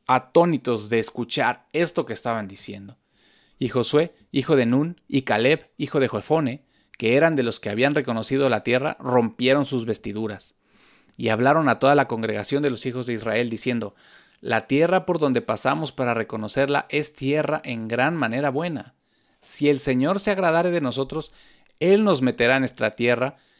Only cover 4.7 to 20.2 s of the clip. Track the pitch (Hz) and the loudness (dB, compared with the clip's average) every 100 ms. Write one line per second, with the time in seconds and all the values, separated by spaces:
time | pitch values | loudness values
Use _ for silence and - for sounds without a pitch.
4.7 | 127 160 175 - 139 131 107 120 156 - | 2 0 -6 -4 -4 0 2 2 2 -2
5.7 | - 143 151 127 107 - 160 139 131 _ | -10 -4 0 0 -2 -2 0 0 -6 _
6.7 | _ _ - 113 127 165 151 120 104 - | _ _ -4 0 4 4 2 -2 -2 -6
7.7 | 104 135 147 131 113 110 135 135 110 110 | 0 0 0 -2 -4 -2 0 2 0 0
8.7 | 123 143 - - 123 113 - 123 139 139 | 0 -2 -6 0 2 2 0 2 2 2
9.7 | 131 113 110 113 104 110 98 - _ _ | -2 -4 -6 -6 -6 -8 -10 -18 _ _
10.7 | _ _ _ _ - 117 110 127 156 147 | _ _ _ _ -6 -2 2 4 4 4
11.7 | 113 131 147 135 113 110 104 101 139 147 | 2 4 4 2 -2 -4 -4 -2 -2 -2
12.7 | 120 135 123 120 113 110 110 120 110 - | -2 -6 -6 -6 -4 -2 -2 -2 -2 -2
13.7 | 120 107 - _ - _ _ - 113 - | -2 -4 -12 _ -20 _ _ -2 -2 0
14.7 | 139 170 185 - 170 147 123 - 110 131 | 2 4 2 0 0 2 0 -2 -2 -2
15.7 | 151 151 - 123 113 107 113 107 - 139 | -2 -4 -4 -2 -2 -4 -6 -6 -2 0
16.7 | 143 - 143 147 - 135 147 147 151 - | 0 -2 -4 -4 -6 -2 -2 -2 -4 -6
17.7 | 117 110 117 135 170 120 120 143 135 170 | -8 -4 0 0 0 -2 -2 -2 -2 -4
18.7 | 143 - _ _ _ _ _ - - 147 | -6 -12 _ _ _ _ _ -14 -2 2
19.7 | 139 139 127 139 196 | 2 2 0 2 0